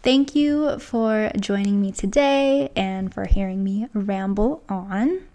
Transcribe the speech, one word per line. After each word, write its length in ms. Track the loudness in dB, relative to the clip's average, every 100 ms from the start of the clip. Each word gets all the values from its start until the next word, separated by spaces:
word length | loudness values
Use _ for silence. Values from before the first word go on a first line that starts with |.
thank 320 | 4 4 4
you 440 | 2 2 2 0 -2
for 520 | -4 -2 0 0 0 -2
joining 420 | -2 -2 0 0
me 120 | 0
today 800 | -2 0 2 2 2 2 2 0
and 380 | -2 -4 -4 -6
for 140 | -6 2
hearing 360 | 2 2 -2
me 260 | -2 -4 -4
ramble 720 | -4 -2 -2 -2 0 0 -2 -6
on. 520 | -8 -4 -2 0 -2 -8